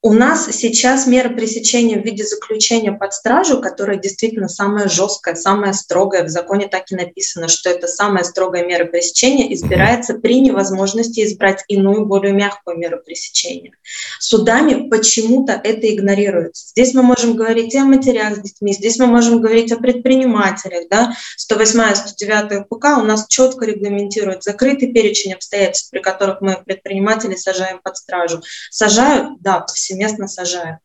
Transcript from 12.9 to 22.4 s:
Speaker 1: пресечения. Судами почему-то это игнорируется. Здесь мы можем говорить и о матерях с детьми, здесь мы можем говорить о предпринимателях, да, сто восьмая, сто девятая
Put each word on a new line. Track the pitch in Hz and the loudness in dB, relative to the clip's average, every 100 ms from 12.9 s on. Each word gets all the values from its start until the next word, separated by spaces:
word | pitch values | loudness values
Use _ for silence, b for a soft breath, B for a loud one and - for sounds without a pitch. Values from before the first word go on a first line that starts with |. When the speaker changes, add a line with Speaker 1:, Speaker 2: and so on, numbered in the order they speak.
| 170 | -8
Speaker 1:
пресечения. | - 170 - - 175 175 175 _ B B B B | -10 -14 -6 -6 -4 -10 -14 _ B B B B
Судами | - 220 226 240 311 240 - | 0 2 4 4 4 2 0
почему-то | 220 - - 220 269 269 | 0 2 0 2 2 2
это | 202 214 220 220 | -2 -2 0 0
игнорируется. | 214 196 202 202 180 165 - - | 0 0 2 2 0 -4 -10 -6
Здесь | - 254 | 2 2
мы | 262 | 4
можем | 247 247 233 | 4 4 2
говорить | 226 226 233 226 | 0 0 0 0
и | 269 | 2
о | |
матерях | 269 269 254 226 214 202 | 4 6 4 0 -2 -4
с | |
детьми, | 202 _ 202 | -10 _ -4
здесь | 196 208 233 | -2 -2 2
мы | 254 | 4
можем | 233 233 226 | 6 6 4
говорить | 220 226 233 | 4 2 2
о | 233 | 0
предпринимателях, | 247 247 254 262 262 208 196 190 185 175 170 | 0 0 2 4 4 2 0 -2 -8 -8 0
да, | 208 240 B B B | 2 2 B B B
сто | - 214 | -4 2
восьмая, | 220 226 220 202 | 2 4 2 0
сто | - - | -6 -10
девятая | 208 214 | -2 -2